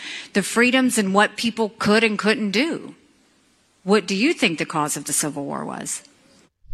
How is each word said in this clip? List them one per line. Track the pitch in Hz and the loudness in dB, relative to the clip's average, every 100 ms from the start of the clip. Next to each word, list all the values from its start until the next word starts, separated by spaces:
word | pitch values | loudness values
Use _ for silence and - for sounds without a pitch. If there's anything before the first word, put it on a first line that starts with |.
| - - - | -12 -14 -4
the | 202 | -2
freedoms | - 226 247 262 254 226 | 0 2 4 4 2 2
and | 196 | 2
what | 196 208 - | 4 2 0
people | 233 220 214 - | -4 -2 -4 -2
could | 208 214 | 2 4
and | 226 208 | 4 2
couldn't | 208 196 208 | 0 0 0
do. | 196 320 - - - _ _ _ _ _ _ _ _ | 0 0 -4 -10 -18 _ _ _ _ _ _ _ _
What | 185 208 180 | 0 2 2
do | 196 | 0
you | 277 | 0
think | 339 208 156 | 2 0 0
the | 156 | -4
cause | 160 147 151 | -2 -2 -4
of | |
the | 139 | -4
Civil | 143 151 143 143 | -2 -2 -4 -6
War | 147 151 | -6 -8
was? | - - - - _ _ _ _ _ - | -8 -8 -10 -12 _ _ _ _ _ -10